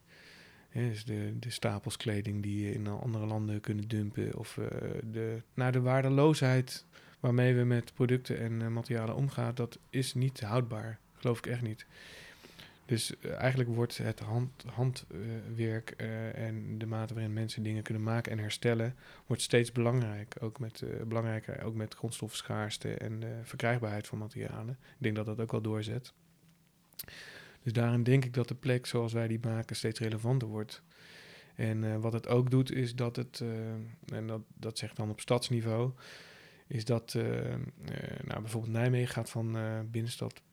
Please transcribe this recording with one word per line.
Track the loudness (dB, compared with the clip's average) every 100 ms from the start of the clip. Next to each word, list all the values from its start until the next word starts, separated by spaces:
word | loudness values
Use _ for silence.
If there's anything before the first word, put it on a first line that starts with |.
| -12 -20 -20 -20 -20 -20 -6
Hè, | -2 0
dus | -2 -4
de, | -2 -2 -4
de | -4
stapels | -2 0 0 -2 -4
kleding | 0 0 0 0
die | 0 0 0
je |
in | 0 -2
andere | -2 -2 -2 0
landen | 0 0 -2
kunnen | -2 -2 0
dumpen | -2 -2 -2 -2 -4
of, | -8 -6
eh, | -4 -4 -4 -4 -4
de, | -4 -4 -4 -6
nou, | 0 2
de | 4
waardeloosheid | 4 4 6 8 8 8 6 4 2 -4 -14 -20 -20 -2
waarmee | 2 6 6 6
we |
met | 6 4 0
producten | 2 4 4 0 -2
en, | -2 -2
eh, | -2
materialen | -2 -2 0 0 0
omgaan, | 0 0 0 0
dat | -2 -6 -4
is | -2 0
niet | 2 0 0
houdbaar. | 0 2 2 -2 -6 -10 -14
Geloof | -2 0 0
ik | -2
echt | -2
niet. | -2 -4 -12 -20 -18 -18 -18 -20 -20 -20 -20 -16 -2
Dus, | 0 0 -6
eh, | -6
eigenlijk | 0 2 2 2
wordt | 2 0 0
het | -4 -4
hand-, | -2 0 0 -6 -8
handwerk, | 0 0 0 -6 -8 -6 -6 -4 -2 0 0 -4 -6
eh, | -4 -4 -4 -4 -4
en | -4 -4 -4
de | -2
mate | -2 -2
waarin | -2 -2
mensen | 0 -2 -2
dingen | -2 -2
kunnen | -2 -2
maken | 0 0 0
en | -2
herstellen, | -2 2 4 4 2 -4 -14 -14 -4
wordt | -2
steeds | 4 4 6
belangrijk. | 4 4 4 2 -2 -8 -6
Ook | -6 -4
met, | -8 -6
eh, | -6 -4
belangrijker, | -2 0 0 0 -4 -6
ook | -4 -2
met | -4 -4
grondstofschaarste | -6 -4 -6 -6 -4 -2 -2 -2 -4
en | -4 -4 -4
de | -4 -6
verkrijgbaarheid | -8 -2 2 2 2 -2 -4
van | -6
materialen. | -6 -6 -6 -6 -6 -8
Ik | -12 -4
denk | 0 0
dat | 0
dat | -2
ook | -2
wel | 0
doorzet. | 0 -2 -2 -6 -8 -16 _ _ -20 _ _ _ _ -16 -14 -14 -16 -16 -18 -8
Dus | -2
daarin | 2 4 4
denk | 6 6 6
ik |
dat | 0 -2
de | -2
plek | 0 0 0
zoals | 0 0
wij | 0 0
die | 0
maken | 0 -2 -2 -2
steeds | -2 -2
relevanter | -2 0 2 2 2
wordt. | -4 -6 -10 -18 -20 -20 -20 -20 -20 -12 -2
En, | 0 2
eh, | 0 0
wat | 0
het | 0 4
ook | 4 6
doet, | 4 4
is | 2 0 0
dat | -2 -2
het, | -6 -4
eh, | -4 -4 -4 -6 -8 -12 -8 -6
en | -4
dat, | -6 -8 -8
dat | -6 -4
zeg | -6
ik | -2
dan | -4
op | -2
stadsniveau, | 2 2 4 0 2 2 2 -2 -12 -18 -18 -20 -20 -18 -6
is | -2 2
dat, | 0 0 0
eh, | 0 0 -2
eh, | -4 -6 -8 -8 -6 -6 -6 -6
nou, | -6
bijvoorbeeld | -2 -2 0
Nijmegen | 2 4 4 2
gaat | -2 -2
van, | -2 0 0
eh, | -2 -2 -2
binnenstad | -2 -4 -4 -6 -6 -8